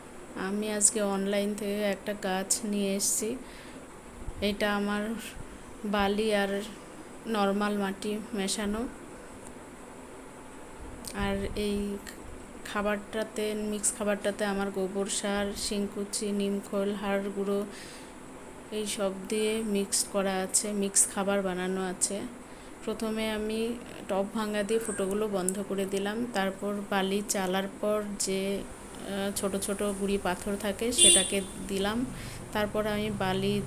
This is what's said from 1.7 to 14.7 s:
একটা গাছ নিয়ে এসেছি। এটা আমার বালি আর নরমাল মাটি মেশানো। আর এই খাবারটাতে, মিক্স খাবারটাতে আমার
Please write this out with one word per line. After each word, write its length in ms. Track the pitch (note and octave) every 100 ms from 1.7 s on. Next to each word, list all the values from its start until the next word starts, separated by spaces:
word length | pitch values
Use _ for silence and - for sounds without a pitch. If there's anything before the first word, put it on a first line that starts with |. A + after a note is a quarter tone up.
| G3+
একটা 320 | G#3 F#3+ - G#3
গাছ 360 | G3 F#3 F#3+ -
নিয়ে 320 | G#3+ G3+ G3 G3
এসেছি। 400 | - - G#3+ B3+ - - - - - - - - - -
এটা 340 | G3+ G#3 G#3 G3+
আমার 340 | G3+ G#3 G#3+ G#3+ - - - - - - G#3+
বালি 500 | G#3 G3 G#3 A3 G3+
আর 260 | G3 G3+ G#3+ - - - - - A3+
নরমাল 500 | A3 G3 G3+ G#3 G#3
মাটি 420 | G3 G3 G#3+ G#3+ G3+
মেশানো। 540 | G#3 F#3+ A3 G#3 G#3+ C4 - - - - - - - - - - - - - - - - - - - - - -
আর 340 | G3+ G3 G3 G3 -
এই 420 | G#3 G3+ G3+ G3+ - - - - - - -
খাবারটাতে, 880 | G#3 G3+ G3+ G3+ A3 G#3+ - G#3+
মিক্স 400 | G#3+ G#3+ G#3 G3+ -
খাবারটাতে 480 | G#3 G3+ G#3 G3+ G#3
আমার 260 | G3 G3